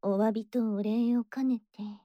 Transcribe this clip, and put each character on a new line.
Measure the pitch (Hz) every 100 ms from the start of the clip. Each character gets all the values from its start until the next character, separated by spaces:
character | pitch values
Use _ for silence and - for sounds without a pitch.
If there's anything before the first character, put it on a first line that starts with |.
お | 196 196
詫 | 220
び | 214 214
と | 254 226
お | 202
礼 | 208 226 233 240
を |
兼 | 233 - 262
ね | 240
て | _ - 208 208